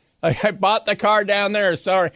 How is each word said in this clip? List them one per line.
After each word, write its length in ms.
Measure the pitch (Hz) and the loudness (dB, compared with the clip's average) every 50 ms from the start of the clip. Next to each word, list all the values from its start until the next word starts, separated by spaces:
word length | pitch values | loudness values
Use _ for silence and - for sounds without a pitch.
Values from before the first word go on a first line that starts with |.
| _ _ _ _ - | _ _ _ _ -2
I, 140 | 165 139 - - | -2 -2 0 -2
I 80 | 214 | -2
bought 340 | 185 196 196 190 214 220 220 | -2 0 0 0 2 0 0
the 100 | - 208 | -2 -4
car 280 | - - 208 214 214 208 | -2 0 2 2 2 2
down 280 | 196 202 202 202 196 | 0 0 0 0 0
there. 240 | 208 208 202 190 170 - | -2 0 0 0 -2 -2
Sorry. 340 | - 190 185 190 180 160 - | -2 0 0 2 0 0 -4